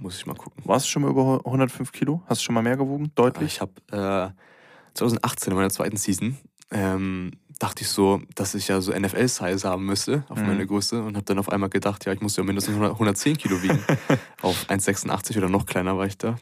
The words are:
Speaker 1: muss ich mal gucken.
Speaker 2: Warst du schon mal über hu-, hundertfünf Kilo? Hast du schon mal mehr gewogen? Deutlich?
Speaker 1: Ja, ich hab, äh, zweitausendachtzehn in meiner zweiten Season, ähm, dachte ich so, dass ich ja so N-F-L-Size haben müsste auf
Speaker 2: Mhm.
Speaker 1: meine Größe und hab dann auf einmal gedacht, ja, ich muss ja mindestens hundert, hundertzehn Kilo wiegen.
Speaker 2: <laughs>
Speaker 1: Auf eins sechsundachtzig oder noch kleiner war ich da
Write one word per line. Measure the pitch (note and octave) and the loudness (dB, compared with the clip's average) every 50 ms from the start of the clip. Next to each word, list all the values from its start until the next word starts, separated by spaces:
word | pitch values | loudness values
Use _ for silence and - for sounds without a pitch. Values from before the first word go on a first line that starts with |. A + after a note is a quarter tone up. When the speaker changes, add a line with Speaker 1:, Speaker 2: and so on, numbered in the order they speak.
Speaker 1:
muss | F#2+ F#2 F2+ | -12 -12 -10
ich | - - | -10 -10
mal | - - | -12 -12
gucken. | - - - _ - - | -12 -14 -18 _ -10 0
Speaker 2:
Warst | F2+ G2+ B2+ C3 | 2 2 2 2
du | - | 0
schon | - D3+ C#3+ | 0 0 2
mal | C#3 | 2
über | C3+ C3+ C3 | 4 4 4
hu-, | C3 C3+ A#2+ - A#2+ | 4 2 2 0 0
hundertfünf | B2+ C3+ C3+ B2 - - C3 - - | 2 2 2 2 0 -4 -8 -8 -4
Kilo? | - - C#3 D3+ F3 - | -2 0 0 0 -2 0
Hast | - A#2+ - - | -2 -2 -2 0
du | |
schon | - A#2+ | 0 2
mal | A#2 A2+ | 2 2
mehr | A#2+ B2+ | 2 2
gewogen? | C#3 C#3 C3+ C#3 D3 D3+ D3+ - | 2 0 -2 -2 -4 -4 -4 2
Deutlich? | - A#2+ B2+ B2+ - D#3 D#3 - - | 4 4 4 4 2 -2 -2 -2 -4
Speaker 1:
Ja, | - | -6
ich | F#2+ - - _ - - | -8 -8 -16 _ -8 -6
hab, | G#2 G2 G2 G2 F#2+ F2+ F#2+ | -4 -2 0 0 0 0 -2
äh, | F#2+ _ - - - - - - - - - _ - | -6 _ -20 -20 -20 -20 -20 -20 -20 -20 -20 _ -4
zweitausendachtzehn | - - A#2+ A2+ A2+ - - - - - - F#2 | 0 2 2 2 2 0 -2 -2 -2 -2 0 2
in | |
meiner | F#2 F#2+ G2 | 2 2 2
zweiten | - - C#2+ F#2+ A2 | 2 0 -2 -2 -2
Season, | G2+ - - G2 F#2+ G2+ A#2 C#3 - - - _ _ - - | -2 0 0 0 0 0 -4 -4 -6 -12 -20 _ _ -14 -6
ähm, | - - G2 F#2+ F#2+ F#2+ G2 F#2+ F#2 F#2 F2+ F2 - - _ _ - - | -4 -2 0 0 0 0 -2 -2 -4 -4 -6 -8 -10 -12 _ _ -10 -6
dachte | - G2 - - A#2 | -6 -6 -6 -6 -6
ich | - | -4
so, | - G#2+ G2 F#2+ G2 F2+ - - - | 2 4 6 6 4 2 0 -8 -6
dass | - G2+ G2 - | -6 -4 -4 -4
ich | G#2 G2 - | -4 -2 0
ja | G2 F#2+ | 0 0
so | F2+ G2 - | 2 0 0
N-F-L-Size | F#2+ G2 F#2+ - - B2 B2+ - - G2 F2 F#2 G2 - G2 | 0 0 0 2 2 2 2 0 0 -2 -2 -2 0 0 -2
haben | F#2 F#2+ F#2+ | -2 -2 0
müsste | G2 G2+ G2+ - - C3 D3 C#3 - | -2 -2 -2 0 0 0 -2 -2 -4
auf | - G#2+ | -4 -2
Speaker 2:
Mhm. | G#2 | 0
Speaker 1:
meine | G#2 G2+ G2+ G2 | 0 2 0 0
Größe | G2 G2+ G2+ G2+ - - A#2+ G#2+ | 0 0 0 0 0 -2 -2 -4
und | G#2+ G2+ | -4 -4
hab | G2+ G2+ | -6 -2
dann | - G2 G2 | 0 0 0
auf | F#2+ - | 0 0
einmal | G#2 G2+ G2 F#2+ | 0 0 0 0
gedacht, | - G2 - G2+ G2+ - - | 0 0 0 0 -2 -2 -2
ja, | G2+ F#2+ | -4 -2
ich | F#2+ | -2
muss | G#2+ G2+ - | -2 -2 -2
ja | - F#2+ | 0 0
mindestens | G2 G2 G2+ F#2+ - G#2 | 0 0 0 0 0 0
hundert, | G#2 G#2 G2 - A2 | 2 2 0 2 2
hundertzehn | A2 G#2 G2 - - D3 D#3 | 2 2 2 2 2 2 0
Kilo | D#3 - - F#2+ F2+ F#2 | 2 0 0 0 2 2
wiegen. | F#2+ D#3 - | 2 2 2
Speaker 2:
<laughs> | - - D3 - - - C#3+ A#2 - - - - - | 2 0 0 0 2 2 0 0 0 -8 -12 -4 -2
Speaker 1:
Auf | F#2 F2+ - - - | 0 0 0 0 -2
eins | G2 F#2+ - | 0 0 2
sechsundachtzig | - G2 - - - - G2+ - - A2 G#2+ | 0 0 0 -2 -2 -4 -4 -4 -2 -2 0
oder | F#2+ F2+ | 0 2
noch | F#2+ G2 F#2+ | 2 0 0
kleiner | - - F#2+ F2+ F#2 F#2+ | 0 -2 0 0 0 0
war | F#2 G2 | 0 -2
ich | G2 G2+ - | -2 -4 -4
da | - A2+ A#2 A#2+ | -4 -4 -4 -4